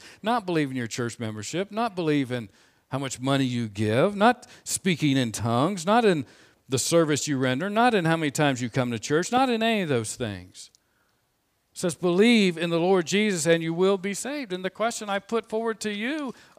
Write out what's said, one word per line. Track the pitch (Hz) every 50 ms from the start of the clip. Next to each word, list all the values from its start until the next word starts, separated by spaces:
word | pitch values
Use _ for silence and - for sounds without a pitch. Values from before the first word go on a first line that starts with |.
| - - - - -
not | 214 240 240 190
believe | 180 175 160 151 135
in | 131
your | 127 120
church | 113 - - 120 117 - -
membership, | 120 110 107 107 104 - - 165 196 202 202
not | 214 233 233 185
believe | 180 170 156 147 143 135 117
in | 127 123 110 95 _ _ _ _ _ _ _ -
how | - 135
much | 139 131 - -
money | 123 139 139 135 135
you | 127 123 120 117 107
give, | 101 104 110 107 110 123 160 202 208
not | 196 202 240 247 247 - - - - -
speaking | - - - - 196 170 131 151 147 135
in | 135 127 117 107
tongues, | - 104 120 117 120 139 180 208 180 156
not | 190 214 247 233
in | 208 180 151 123 - - - - _ _ _ _ -
the | 135 135
service | - - 170 170 165 147 151 135 -
you | 156 143 131
render, | 131 127 127 131 175 202
not | 208 220 240 254 226
in | 196 165
how | 160 165
many | 165 160 147
times | - - 151 143 135 117
you | 127 117
come | - 139 123 123
to | 120 110
church, | - - 147 160 175 - 240
not | 254 269 254
in | 233 220 220
any | 226 226 208 185
of | 151
those | 139 117 110 - -
things. | - 127 107 98 90 90 95 - - - - _ _ _ _ _ _ _ _ _ _ _ _ _ _ _ _ _ _ _ _ -
It | -
says, | - 175 139
"Believe | - 175 180 170 185 214 240 240 220 196 185 170
in | 160 170 170
the | 165 165
Lord | 170 185 196 185 165
Jesus | 139 - 202 214 214 190 170 143
and | 170 165 165 165
you | 165 165
will | 170 185 196 202 190
be | 175 202 196
saved." | - - 240 294 294 269 196 185
And | 180 185
the | 185
question | - - 214 233 226 - 220 208
I | 196 202
put | - - 233 226 214 -
forward | 220 220 226 226 220 220
to | - 214 208
you, | 202 220 247 311 311 285 247 - - - - _